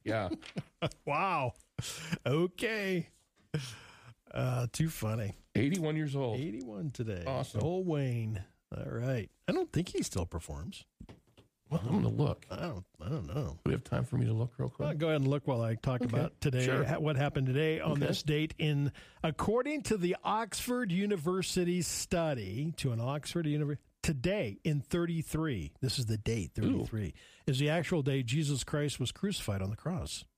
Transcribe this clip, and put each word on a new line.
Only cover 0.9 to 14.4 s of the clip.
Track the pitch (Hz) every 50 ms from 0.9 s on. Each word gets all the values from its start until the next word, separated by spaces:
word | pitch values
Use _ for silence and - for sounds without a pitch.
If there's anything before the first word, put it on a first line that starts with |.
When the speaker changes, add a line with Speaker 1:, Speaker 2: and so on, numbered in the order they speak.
| - - _
Speaker 2:
Wow. | 151 143 156 185 196 180 156 131 120 - - - _ _ - - - - - 160 160 170 - -
Okay. | 117 135 160 175 185 - - 254 214 220 214 202 190 185 170 165 - _ _ _ _ _ _ _ _ - 156 131 123 110 - - - - - - - - _ _ - -
Uh, | 127 127 127 123 123 123 117
too | - - 160 160
funny. | - - - 107 110 113 107 98 - - - _ _
Speaker 1:
Eighty-one | - - 143 185 190 160 156 156
years | 156 156 143 135
old. | 139 135 120 107 123
Speaker 2:
Eighty-one | 143 180 208 254 269 233 214 196 170 147
today. | - - 120 110 101 87 87
Speaker 1:
Awesome. | 135 135 131 135 - - 110
Speaker 2:
Old | 120 160 180 190 190
Wayne. | 175 156 143 139 127 120 117 113 110 110 95 92 - _ _ _ _ -
All | - - -
right. | - 113 120 131 131 117 98 - - _ _
I | -
don't | 240 370 359 - -
think | - 175 -
he | - 381 -
still | - - 95 90
performs. | - - 85 - - 73 71 90 - - - - _ _ _ - - - - _ _ _ - - _ _ _ _ -
Speaker 1:
Well, | 143 170 -
I'm | 117 170 208
gonna | 120 113
look. | 110 113 147 - 113 - - -
Speaker 2:
I | 95
don't, | - - 170 127 90 92 - _ - -
I | 101
don't | 156 143 85
know. | 73 90 147 131 - 73 - -
Speaker 1:
Do | 139
we | 135
have | 123 -
time | - - 127 127
for | - 123
me | 127 120
to | 113 110
look | 110